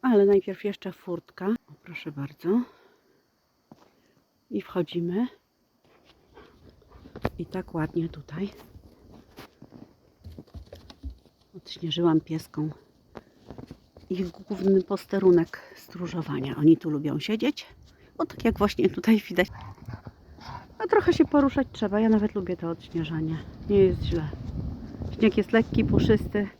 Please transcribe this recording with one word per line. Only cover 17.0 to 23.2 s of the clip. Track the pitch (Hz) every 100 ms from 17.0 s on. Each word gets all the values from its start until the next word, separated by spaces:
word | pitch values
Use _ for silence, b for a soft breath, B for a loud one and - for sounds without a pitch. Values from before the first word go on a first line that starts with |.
| 147 143
siedzieć, | - 214 240 - - - - b b -
bo | 320
tak | - -
jak | -
właśnie | 202 - 190
tutaj | - 196 220 -
widać, | 175 185 - - - - - - - - - B B B -
a | 440
trochę | 440 359
się | 339 294
poruszać | 294 277 277 262
trzeba. | - 208 202
Ja | 220
nawet | 220 214 208
lubię | 175 175
to | 170
odśnieżanie. | 165 - 170 156 160